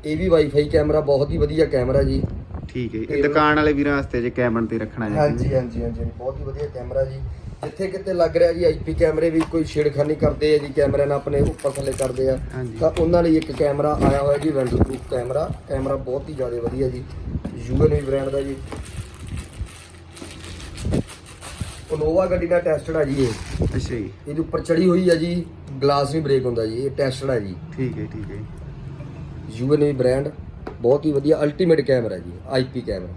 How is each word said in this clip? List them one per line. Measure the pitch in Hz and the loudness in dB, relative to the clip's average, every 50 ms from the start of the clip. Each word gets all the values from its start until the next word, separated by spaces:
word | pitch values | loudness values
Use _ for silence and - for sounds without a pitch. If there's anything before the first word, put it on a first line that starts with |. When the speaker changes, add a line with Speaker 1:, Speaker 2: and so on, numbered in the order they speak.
| - | -4
Speaker 1:
ਇਹ | 151 156 | -2 -2
ਵੀ | 160 185 185 | 0 4 4
ਵਾਈਫਾਈ | 165 156 151 139 135 147 151 147 | 6 6 6 4 4 2 2 4
ਕੈਮਰਾ, | - 160 147 151 151 156 | 4 4 4 4 2 2
ਬਹੁਤ | 143 139 143 131 143 143 | 4 4 4 4 2 0
ਹੀ | - - | 2 0
ਵਧੀਆ | 147 147 160 160 156 | 0 2 4 2 2
ਕੈਮਰਾ | 143 139 131 123 127 135 139 | 4 4 0 2 4 4 4
ਜੀ। | 139 135 135 - - - - - - - - - - - | 4 4 2 0 0 -2 -4 -10 -10 -10 -12 -12 -12 -8
Speaker 2:
ਠੀਕ | - 127 120 110 110 | -6 -4 -4 -4 -4
ਹੈ | 110 | -6
ਜੀ। | 110 | -6
Speaker 1:
ਤੇ | - 147 143 | -2 0 2
Speaker 2:
ਇਹ | |
ਦੁਕਾਨ | 143 147 147 156 151 151 151 | 2 2 4 4 4 4 4
ਵਾਲੇ | 151 151 151 | 4 4 4
ਵੀਰਾਂ | 147 139 143 147 143 | 2 2 2 2 0
ਵਾਸਤੇ | 139 135 - - 120 | 0 -2 -2 -4 -2
ਜੇ | 117 123 | -2 -2
ਕੈਬਨ | 117 - 123 120 113 117 113 | 0 0 0 2 2 0 -2
ਤੇ | 107 113 113 | -2 -2 -4
ਰੱਖਣਾ | 110 - - 120 113 104 | -4 -6 -6 -6 -4 -2
ਜਾਂ | - 151 | 2 2
Speaker 1:
ਹਾਂਜੀ, | 147 147 - - - | 2 2 2 0 0
Speaker 2:
ਕਿਵੇਂ? | - 135 131 | 2 2 0
Speaker 1:
ਹਾਂਜੀ, | 123 117 117 117 | 0 0 -4 -4
ਹਾਂਜੀ, | 117 117 113 113 | -4 -4 -4 -4
ਹਾਂਜੀ, | 120 117 - - | -6 -6 -6 -6
ਬਹੁਤ | 120 127 139 - | -8 -6 -6 -6
ਹੀ | 139 | -8
ਵਧੀਆ | 135 135 143 147 | -8 -6 -6 -8
ਕੈਮਰਾ | 139 - 127 123 127 131 135 135 | -8 -8 -10 -10 -4 -2 -2 -2
ਜੀ। | 135 135 135 135 - - - - - - - - | -2 -4 -8 -8 -10 -10 -12 -12 -14 -12 -10 -10
ਜਿੱਥੇ | 151 - - 190 | -12 -6 -4 -4
ਕਿਤੇ | 185 185 190 190 190 | -4 -4 -6 -4 -4
ਲੱਗ | 185 175 170 160 156 | 2 4 2 4 6
ਰਿਹਾ | 170 170 170 | 4 4 4
ਜੀ | 170 170 175 | 4 4 4
ਆਈ | 160 | 2
ਪੀ | 156 - - 160 151 | 2 2 -4 -4 2
ਕੈਮਰੇ | - 170 156 156 156 160 170 | 4 4 4 4 4 2 4
ਵੀ | 160 160 | 4 2
ਕੋਈ | 160 - - 165 156 | 0 2 0 0 0
ਛੇੜਖਾਨੀ | - - 151 151 147 135 135 147 151 156 | 0 0 2 2 2 2 2 2 0 2
ਕਰਦੇ | 147 156 147 143 131 147 151 151 | 2 2 0 2 2 2 4 4
ਆ | 147 | 4
ਜੀ, | 143 143 135 | 2 0 2
ਕੈਮਰੇ | 147 143 135 139 139 143 | 2 2 4 4 2 2
ਨਾਲ | 143 143 | 2 0
ਆਪਣੇ | 135 - - - 143 | -2 0 0 2 2
ਉੱਪਰ | 160 - - - - 143 | 2 2 0 -2 -2 -2
ਥੱਲੇ | 135 - - 135 | -2 -2 -4 -4
ਕਰਦੇ | 127 - 131 127 127 131 131 131 | -2 -2 -2 -2 0 0 2 2
ਆ, | 131 127 - - - | 2 0 -4 -8 -6
Speaker 2:
ਹਾਂਜੀ। | 127 127 120 110 - | -6 -6 -6 -2 0
Speaker 1:
ਤਾਂ | 160 160 - 170 | 0 2 2 2
ਉਹਨਾਂ | 160 165 175 175 | 2 4 4 4
ਲਈ | 165 165 160 | 6 6 4
ਇੱਕ | 160 156 - | 4 2 -2
ਕੈਮਰਾ | 135 - 156 143 139 143 147 151 151 147 143 | -2 0 0 2 2 2 2 2 2 4 4
ਆਇਆ | 135 139 139 | 4 4 4
ਹੋਇਆ | 139 143 143 143 | 4 2 2 2
ਜੀ, | 147 160 | 2 0
ਵੈਂਡਰ | 147 135 127 120 117 | 0 2 0 2 2
ਪ੍ਰੂਫ | 123 127 - 135 127 - - | 2 2 0 0 -8 -6 -4
ਕੈਮਰਾ। | 139 123 120 123 127 143 165 175 156 - - - | -4 -4 -2 -2 -2 -2 -2 -2 -6 -10 -8 -6
ਕੈਮਰਾ | 143 135 135 135 117 | -4 -4 -2 -2 -2
ਬਹੁਤ | - - 127 127 139 - 160 | -4 -2 -4 -4 -4 -4 -6
ਹੀ | 151 | -6
ਜ਼ਿਆਦਾ | 135 127 120 120 120 | -4 -4 -4 -4 -4
ਵਧੀਆ | 117 117 - 127 135 127 | -4 -4 -2 -2 -2 -2
ਜੀ, | 123 123 131 - - - - - - - - - - 123 117 117 | -2 -6 -10 -10 -12 -10 -10 -6 -8 -6 -6 -8 -10 -8 -8 -4
ਯੂ | 127 135 156 | 2 4 4
ਐਨ | 151 147 | 6 4
ਵੀ | 147 | 2
ਬ੍ਰਾਂਡ | 139 135 135 139 135 135 | 0 0 -2 0 0 -2
ਦਾ | 135 139 | -2 -2
ਜੀ। | 135 139 135 131 - - - - - - - - - - - - - - - - - - - - - - - - - - - - - - - - - - - - - - - - - - - - - - - - - - - - - - - - - - - - - - - - - - 156 | -2 -4 -6 -10 -10 -12 -12 -12 -12 -12 -10 -12 -12 -12 -14 -14 -12 -10 -10 -10 -10 -12 -10 -10 -10 -10 -10 -20 -20 -20 -20 -20 -20 -20 -18 -18 -16 -16 -16 -16 -14 -14 -14 -14 -14 -14 -12 -8 -4 -2 -2 -2 -2 -6 -16 -20 -20 -20 -20 -18 -16 -16 -10 -10 -10 -10 -10 -16 -6 -6 -2
Innova | 156 151 156 165 185 190 180 | 0 0 2 4 4 4 2
ਗੱਡੀ | 180 180 175 165 | 0 -2 2 2
ਨਾਲ | 175 175 | 2 2
ਅਟੈਚਡ | 175 170 156 147 - 165 160 | 4 2 0 0 -2 -4 0
ਆ | 160 147 | 0 0
ਜੀ | 135 139 139 | 0 2 2
ਇਹ। | 131 117 107 - - - - - - | 2 0 0 -4 -8 -8 -4 -2 -2
Speaker 2:
ਅੱਛਾ | - - 127 - - 127 | 0 0 -2 -4 -4 -4
ਜੀ। | 113 101 98 - - - 135 | -6 -6 -8 -10 -14 -12 -6
Speaker 1:
ਇਹਦੇ | 147 160 | -4 -4
ਉੱਪਰ | 160 - - 160 | -4 -2 -4 -4
ਚੜੀ | 143 - 165 165 185 180 | 0 2 2 4 6 4
ਹੋਈ | 175 185 185 180 | 4 4 4 4
ਆ | 165 | 4
ਜੀ, | 160 160 175 175 175 165 - - - - - 139 131 | 4 2 0 -2 -2 -4 -6 -12 -16 -14 -12 -6 0
ਗਲਾਸ | 135 143 143 143 143 135 | 2 4 4 4 2 0
ਨਹੀਂ | 147 160 | 0 -2
ਬ੍ਰੇਕ | 143 139 139 131 123 | 2 2 2 2 2
ਹੁੰਦਾ | 123 120 117 113 | 0 0 0 -2
ਜੀ, | 110 110 | -2 -2
ਇਹ | 120 135 139 | -2 -4 -4
ਅਟੈਚਡ | 131 - 139 131 127 - 135 139 | 0 0 0 0 -2 -2 -2 -2
ਆ | 131 117 | -2 -2
ਜੀ। | 101 95 90 80 80 80 - | -2 -4 -8 -10 -12 -12 -6
Speaker 2:
ਠੀਕ | 131 131 123 110 110 | -4 -4 -4 -4 -6
ਹੈ, | 104 - | -8 -8
ਠੀਕ | - 82 - - | -8 -10 -10 -10
ਹੈ। | - - - - - - - - - - - - - - - - - - - - - - - - - | -10 -10 -10 -12 -12 -14 -14 -14 -12 -12 -12 -14 -12 -12 -14 -14 -12 -12 -12 -12 -12 -12 -12 -12 -8
Speaker 1:
ਯੂ | 110 123 135 151 | -4 2 2 4
ਐਨ | 147 147 | 4 4
ਵੀ | 147 | 2
ਬ੍ਰਾਂਡ, | 139 127 123 127 127 135 143 151 - - - - - - - - - - | 2 2 2 4 4 2 0 -4 -8 -10 -16 -16 -14 -14 -14 -14 -10 0
ਬਹੁਤ | - 117 139 143 156 | 4 4 4 4 2
ਹੀ | 156 | 0
ਵਧੀਆ | 147 139 139 147 156 147 | 0 2 4 4 4 4
ਅਲਟੀਮੇਟ | 151 147 143 - 190 170 160 160 | 4 -2 0 2 4 4 4 4
ਕੈਮਰਾ | 127 143 135 123 110 107 95 87 | 4 2 2 2 2 -2 -6 -6
ਜੀ, | 85 87 87 - - - | -10 -12 -14 -14 -8 -2
ਆਈ | 135 131 127 | -2 -2 -2
ਪੀ | 131 - 123 | -2 -4 -8
ਕੈਮਰਾ। | 113 113 101 95 92 87 87 | -6 -4 -6 -6 -6 -10 -12